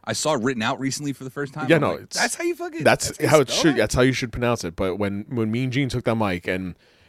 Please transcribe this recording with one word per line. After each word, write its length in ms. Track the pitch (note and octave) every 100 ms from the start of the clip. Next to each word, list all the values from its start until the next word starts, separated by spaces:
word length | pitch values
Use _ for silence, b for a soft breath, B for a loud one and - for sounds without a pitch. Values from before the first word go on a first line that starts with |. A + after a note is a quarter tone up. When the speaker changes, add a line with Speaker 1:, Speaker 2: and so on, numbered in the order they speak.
Speaker 1:
I 80 | -
saw 200 | G2+ D3+
it 80 | D3
written 200 | A#2+ B2
out 180 | A2+ C#3
recently 320 | C3+ B2+ D3
for 100 | B2+
the 60 | C3
first 240 | - C#3
time. 140 | D3 C3
Speaker 2:
Yeah, 60 | D#3+
Speaker 1:
I'm 60 |
Speaker 2:
no, 80 | B2+
Speaker 1:
like, 80 | D2+
Speaker 2:
it's, 140 | - -
Speaker 1:
"That's 160 | A#3+
how 80 | -
you 100 | E4+ F4
fucking, 260 | F4 D#4+
Speaker 2:
that's 220 | G#3+ A#3 -
Speaker 1:
that's 100 | -
how 40 |
you 40 | D3+
Speaker 2:
how 120 | D#3
it 80 | C3+
Speaker 1:
spell 120 | -
Speaker 2:
should, 100 | E3+
Speaker 1:
that?" 40 | A#2+
Speaker 2:
that's 160 | G#2+
how 80 | -
you 100 | C3
should 200 | B2 B2
pronounce 320 | - A#2+ A#2
it. 100 | F2 E2
But 200 | F#2+ F#2+
when, 280 | G2+ G2+ G#2+
when 220 | A#2+ A2
Mean 180 | A#2 C3
Gene 180 | B2+ C3+
took 160 | B2
that 120 | A#2+ A2+
mic 320 | G#2 F2+ G#2
and, 260 | F#2 F#2 - b b